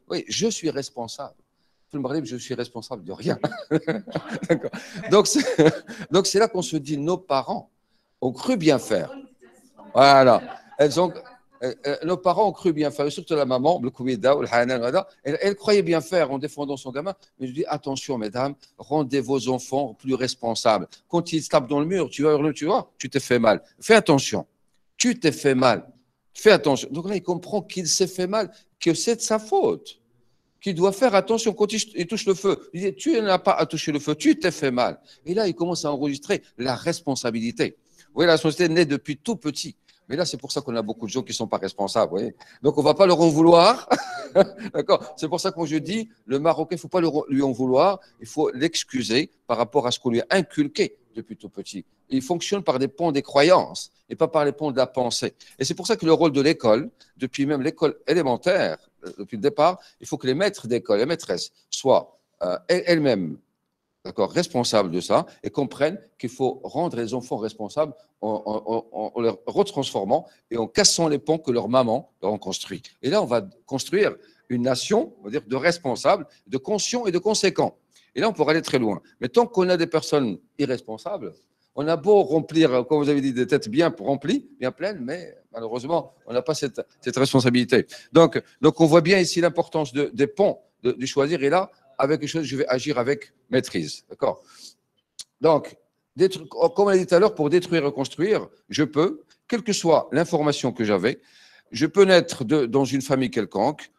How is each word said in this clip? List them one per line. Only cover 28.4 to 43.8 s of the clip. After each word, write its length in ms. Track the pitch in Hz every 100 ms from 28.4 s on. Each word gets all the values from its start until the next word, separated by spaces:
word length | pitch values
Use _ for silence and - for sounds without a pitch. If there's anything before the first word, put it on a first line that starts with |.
| 190 - _ _
que 140 | 170
c'est 240 | 156 - 226
de 40 |
sa 180 | - 220
faute, 600 | 214 392 190 - - - _ _ _ _ _ _
qu'il 160 | 196 165
doit 160 | 196
faire 240 | 196 262 196
attention 380 | 196 226 226
quand 180 | 190 208
il, 100 | 220 - 175
il 120 | 170
touche 180 | 220 -
le 80 |
feu. 360 | 190 196 151 -
Il 80 | 170
dit, 140 | 196 196
tu 260 | 302 254
n'as 160 | 208 185
pas 160 | 196
à 120 | - 156
toucher 260 | 160 -
le 80 | 147
feu, 160 | 147 151
tu 220 | 285 -
t'es 120 | 180
fait 200 | - 139
mal. 280 | 123 110 76 _ _ -
Et 80 |
là, 140 | 185 208
il 80 | -
commence 300 | 170 165 151
à 60 |
enregistrer 520 | 143 143 139 - 196 - -
la 180 | 127 117
responsabilité. 1000 | 143 170 - 131 120 113 117 117 131 - _ _ _
Vous 80 | 120
voyez, 120 | 170
la 60 |
responsabilité 400 | 160 160 147 175
naît 120 | 160 160
depuis 320 | 139 - 143
tout 180 | - 220
petit. 400 | 151 135 - - _ _ _
Mais 80 | 139
là, 100 | 175
c'est 120 | 147
pour 140 | 139
ça 100 | 147
qu'on 140 | 135 117
a 60 |
beaucoup 260 | 107 113 107
de 40 |
gens 120 | 123
qui 80 | -
ne 40 | 113
sont 120 | 107
pas 100 | 101
responsables. 540 | 95 - 98 117 87
Vous 60 | 90
voyez, 180 | 117 - - _
donc, 160 | 143 147
on 40 |
ne 40 | 143
va 80 |
pas 140 | 147 190
leur 120 | 160
en 100 | 165
vouloir. 600 | 151 165 170 185 254